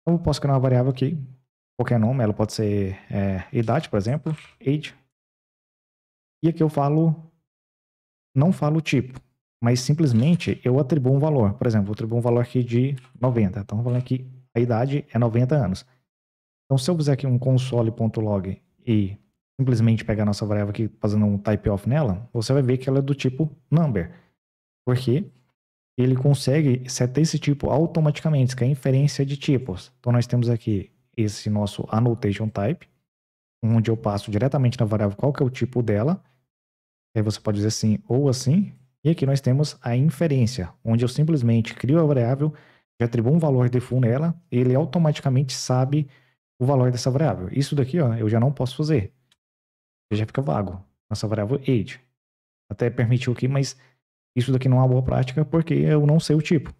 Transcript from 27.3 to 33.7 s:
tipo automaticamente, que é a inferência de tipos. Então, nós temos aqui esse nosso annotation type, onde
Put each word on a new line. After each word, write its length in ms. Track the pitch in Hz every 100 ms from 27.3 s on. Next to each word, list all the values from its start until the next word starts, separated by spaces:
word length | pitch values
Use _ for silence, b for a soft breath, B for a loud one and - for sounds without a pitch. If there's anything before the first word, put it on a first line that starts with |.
| 151
tipo 320 | - 143 -
automaticamente, 840 | 123 165 170 151 151 160 147 127
que 80 | -
é 40 | 127
a 40 |
inferência 540 | 143 139 135 143 -
de 100 | 139
tipos. 560 | 143 - 131 123 92 - _
Então, 140 | 120
nós 140 | 123 117
temos 240 | 127 117
aqui 420 | 117 - 101 92 _ _ -
esse 320 | 107 104 -
nosso 400 | 104 101 - -
annotation 600 | 110 120 113 104 101 110
type, 360 | - 101 180 _ _ _ _ _ _ _ _
onde 260 | 110